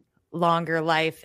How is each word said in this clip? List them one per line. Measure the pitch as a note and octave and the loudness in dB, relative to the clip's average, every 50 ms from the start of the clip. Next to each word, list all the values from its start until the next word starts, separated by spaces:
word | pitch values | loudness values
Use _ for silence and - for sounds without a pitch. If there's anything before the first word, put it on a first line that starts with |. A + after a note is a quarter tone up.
| _ _ _ _ _ _ - | _ _ _ _ _ _ -4
longer | E3+ F3 E3+ E3 E3 E3+ D#3+ E3 E3 | 0 2 2 2 2 0 -2 -2 -2
life | D#3 E3 D#3+ D#3 D#3+ D#3+ D#3+ - - | 0 2 2 2 0 0 -4 -6 -10